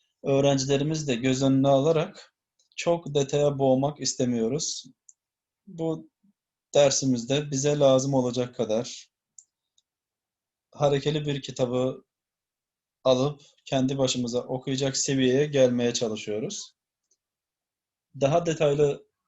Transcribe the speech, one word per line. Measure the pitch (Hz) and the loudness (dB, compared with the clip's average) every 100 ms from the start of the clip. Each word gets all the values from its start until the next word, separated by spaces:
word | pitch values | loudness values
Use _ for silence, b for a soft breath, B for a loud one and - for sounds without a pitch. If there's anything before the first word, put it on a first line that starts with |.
| _ _ | _ _
öğrencilerimiz | - 139 139 139 135 139 147 156 143 | 0 2 4 2 2 0 0 -2 -2
de | 117 | 0
göz | 131 131 | 0 2
önüne | 135 135 139 | 2 4 4
alarak | 139 147 156 190 - - _ _ _ _ - | 4 4 0 -2 -8 -20 _ _ _ _ -6
çok | 175 170 156 143 | -2 -2 -2 -2
detaya | 135 147 147 135 | 0 0 0 2
boğmak | 135 131 143 147 | 2 2 0 -4
istemiyoruz. | 123 - 123 120 113 147 - - 135 _ _ _ _ _ _ _ - | -6 -2 -2 0 -2 -2 -6 -10 -16 _ _ _ _ _ _ _ -18
Bu | 170 165 160 - _ _ _ _ _ _ | -8 -6 -6 -10 _ _ _ _ _ _
dersimizde | 143 143 135 135 123 113 139 147 | 2 4 2 0 -2 -2 -4 -2
bize | 135 143 147 | -2 0 4
lazım | 139 131 135 | 4 4 2
olacak | 135 123 123 123 - | 0 0 -2 -4 -4
kadar | 107 107 123 - - _ _ _ _ _ _ _ _ _ _ _ _ _ _ _ _ | -2 -2 -4 -12 -20 _ _ _ _ _ _ _ _ _ _ _ _ _ _ _ _
harekeli | - 147 139 147 156 147 | -2 0 0 0 -2 -4
bir | 139 | -6
kitabı | 135 127 123 127 127 127 - _ _ _ _ _ _ _ _ _ | -6 -4 -2 0 -2 -4 -14 _ _ _ _ _ _ _ _ _
alıp | 131 127 139 147 b _ - | 0 2 0 -4 b _ -4
kendi | 135 131 139 | 0 0 0
başımıza | 131 127 120 120 | 0 -2 -4 -4
okuyacak | 117 127 - 131 135 135 | -4 -6 -6 -4 -2 -2
seviyeye | - 135 127 127 151 | -2 2 2 2 2
gelmeye | 139 127 120 120 | 4 4 4 -2
çalışıyoruz. | 117 117 107 - 104 - - - _ _ _ _ _ _ _ _ _ _ _ _ _ _ 131 | -2 -4 -6 -8 -6 -6 -10 -14 _ _ _ _ _ _ _ _ _ _ _ _ _ _ -2
Daha | 139 165 170 | 0 2 0
detaylı | 156 151 143 147 139 - _ | 0 0 2 0 -2 -10 _